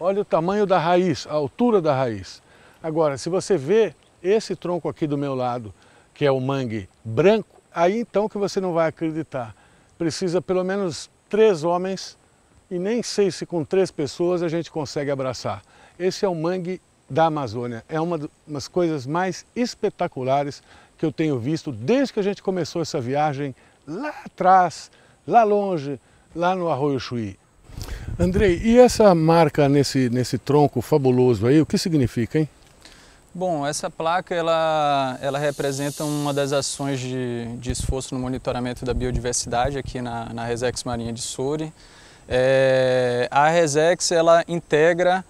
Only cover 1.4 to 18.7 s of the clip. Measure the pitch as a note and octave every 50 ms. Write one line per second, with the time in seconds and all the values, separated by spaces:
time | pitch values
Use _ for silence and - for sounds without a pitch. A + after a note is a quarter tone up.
1.4 | D3 B2+ - - A#3+ B3 A3+ G3 D#3 D#3 C#3 C3 C3+ B2 A2 G2 F#2 - - -
2.4 | _ _ _ _ - - - _ - D#3+ D#3 D#3+ D#3+ D3+ C#3 B2+ - E3+ F3 F#3+
3.4 | - - G3+ D#3+ B2+ C#3+ G3 A3+ A3 F3+ C#3+ - _ _ _ _ - F3+ G#3 A3
4.4 | - - F#3+ - - E3+ F3+ E3+ - D#3 C#3 - E3 D3+ D3 C#3+ C#3+ C#3+ C3+ C3
5.4 | B2+ B2 A#2+ B2+ A#2 G#2 F#2+ _ _ _ _ _ _ _ _ - D3+ C#3+ C3+ C3
6.4 | B2+ C3 C#3 C3+ C3 A#2+ G#2+ A2 F#2 - _ _ - A2+ A2 B2 D3+ F#3+ A3 A3
7.4 | - - _ - _ _ - F3 E3+ F3+ G3+ A#3 A#3 - - G3 G#3 G#3+ - G#3
8.4 | G3+ F3+ - G3 F#3+ F#3 E3 E3+ E3 D#3+ C#3+ - E3 D#3+ D#3 D#3 D3+ - - C3+
9.4 | A#2+ A2 G#2 - _ _ _ _ _ _ _ - E3+ D#3+ - - F#3+ F3+ D#3+ F#3
10.4 | - - F#3 F#3 F#3 F#3 F#3+ G3+ G3+ F3 C3+ - - - _ _ _ _ - G#3
11.4 | A3 A3 G3 D#3 C#3+ E3+ F3 F3+ F3+ F#3+ G3 F#3 - - - _ _ _ _ _
12.4 | _ _ _ _ _ _ F#3+ F3 F3+ G3+ A#3 A#3+ G3+ - - - G3+ F#3+ - -
13.4 | E3+ - F3 E3+ D3 - - F#3+ F#3+ E3 - - D3+ C3 - - F3 F3 F3+ E3+
14.4 | F3 E3+ D3 E3+ D#3+ - - D#3+ D3 B2 - D#3+ C#3+ C#3 C#3+ C3 C3+ C3 A#2+ -
15.4 | - A#2+ G2+ G2+ - _ _ - - - _ - F3 F#3 F3+ - - G3 F3+ D#3+
16.4 | D#3 E3+ F#3 F#3 F3 F3 F#3 - - _ _ _ _ - C3+ D3 D#3+ D#3+ D#3 D3+
17.4 | C#3 A2+ G2+ B2 A#2+ B2 A#2+ A2+ A2 - D#3+ D#3 D#3+ F3 E3+ D#3 C#3+ D#3 - _
18.4 | _ - D3+ C#3 - -